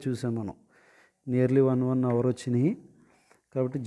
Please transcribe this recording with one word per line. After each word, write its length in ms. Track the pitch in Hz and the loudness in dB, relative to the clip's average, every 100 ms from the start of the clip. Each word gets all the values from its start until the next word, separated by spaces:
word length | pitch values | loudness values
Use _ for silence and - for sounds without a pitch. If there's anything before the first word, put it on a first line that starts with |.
| 135 | 0
చూసాం 280 | 117 123 113 | -6 -4 -4
మనం. 160 | 101 - _ _ _ _ _ _ 131 | -6 -10 _ _ _ _ _ _ -4
నియర్లీ 340 | 127 127 135 131 | 0 2 4 4
వన్, 160 | 127 127 | 2 0
వన్ 120 | 131 127 | 0 0
అవర్ 160 | 120 127 | 2 0
వచ్చినాయి. 400 | 123 127 120 147 254 - - _ _ _ _ _ 135 | -2 -2 2 2 0 -8 -20 _ _ _ _ _ -4
కాబట్టి 240 | 127 135 | -4 -2